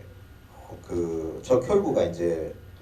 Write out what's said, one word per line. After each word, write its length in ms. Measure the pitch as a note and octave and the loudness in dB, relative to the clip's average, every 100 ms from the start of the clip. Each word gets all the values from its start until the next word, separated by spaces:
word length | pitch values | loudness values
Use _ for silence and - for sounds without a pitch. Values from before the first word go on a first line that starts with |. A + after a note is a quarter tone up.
| - - - - - - - - - | -18 -20 -20 -20 -20 -20 -18 -14 -6
그 520 | F2+ E2+ E2 D#2+ - | -2 -2 -2 -6 -4
적혈구가 600 | - B2+ - G3+ E3 B2 F#2 | 2 4 6 4 4 2 2
이제 480 | E2+ E2+ E2 - - - - | 0 0 0 -4 -10 -18 -20